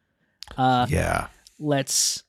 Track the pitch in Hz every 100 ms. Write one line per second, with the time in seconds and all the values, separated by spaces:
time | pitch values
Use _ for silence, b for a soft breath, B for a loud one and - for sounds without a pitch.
0 | _ _ _ _ - - 131 123 123 -
1 | 85 - - - - _ 151 139 131 -
2 | - -